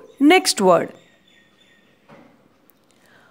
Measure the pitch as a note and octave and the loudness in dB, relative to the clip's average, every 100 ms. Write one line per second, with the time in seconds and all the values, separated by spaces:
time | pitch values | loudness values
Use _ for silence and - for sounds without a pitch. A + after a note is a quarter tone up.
0 | - - C#4+ F#4 - - F#3+ E3 - - | -16 -2 2 2 0 -2 0 0 -2 -12
1 | _ _ _ _ _ _ _ _ _ _ | _ _ _ _ _ _ _ _ _ _
2 | _ - _ _ _ _ _ _ _ _ | _ -20 _ _ _ _ _ _ _ _
3 | _ _ _ | _ _ _